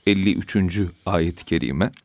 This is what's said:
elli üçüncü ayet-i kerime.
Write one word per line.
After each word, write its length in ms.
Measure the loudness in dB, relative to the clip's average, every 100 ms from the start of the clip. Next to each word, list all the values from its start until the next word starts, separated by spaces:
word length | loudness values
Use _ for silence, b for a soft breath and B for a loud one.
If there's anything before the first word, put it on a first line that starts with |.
| 0
elli 280 | 2 2
üçüncü 560 | 0 -2 0 0 0 -4 -6 -2
ayet-i 380 | 0 0 -4
kerime. 480 | -4 -2 -2 -2 -2 -4